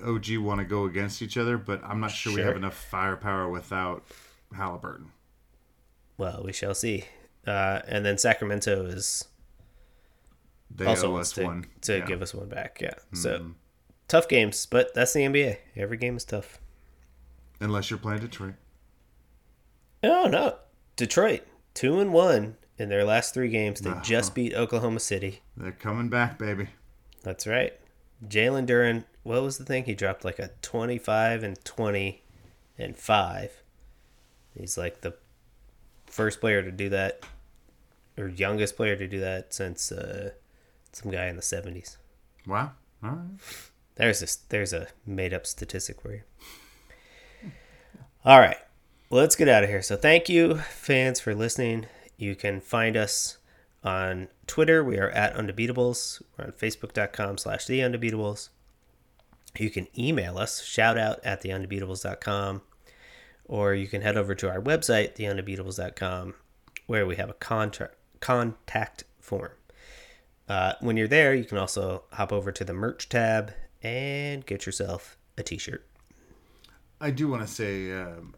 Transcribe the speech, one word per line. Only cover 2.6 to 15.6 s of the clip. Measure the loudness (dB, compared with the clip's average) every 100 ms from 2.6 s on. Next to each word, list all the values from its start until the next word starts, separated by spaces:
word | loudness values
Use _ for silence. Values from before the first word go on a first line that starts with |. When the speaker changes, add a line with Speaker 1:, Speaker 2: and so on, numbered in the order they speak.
| -4 -8
Speaker 1:
firepower | -8 -2 -2 -2 -2 -2 -2
without | -4 -6 -4 -4 -6 -12 -20 -20 _ _
Halliburton. | -8 -8 -6 -12 -14 -18 -20 _ _ _ _ _ _ _ _ _ -8
Speaker 2:
Well, | -8 -6 -8
we |
shall | -6 -4 -2
see. | -2 -2 -6 -18 -20 _ -4
Uh, | 0 2 0 -2
and | -2 0
then | 2
Sacramento | 4 4 2 -2 0 0 -2
is | -6 -6 -6 -8 _ -20 -20 -20 -20 -20 -20 _ _ _ _ _ _ -20
Speaker 1:
They | -2 2
Speaker 2:
also | 2 2
Speaker 1:
owe |
Speaker 2:
wants | 0 -4
Speaker 1:
us | -2
Speaker 2:
to, | -4
Speaker 1:
one. | -4 -10 -8
Speaker 2:
to | -2 -2
Speaker 1:
Yeah. | -2
Speaker 2:
give | -6
us | -6
one | -10 -10
back. | -10 -10 -8
Yeah. | -10 -10 -12
So | -6 -4 -4
Speaker 1:
Mm-hmm. | -6 -16 _ _ _ _ 2
Speaker 2:
tough | 4 6
games, | 4 4 0 2
but | 4 4
that's | 2 2
the | 2
N | 2
B | 2
A. | 2 -2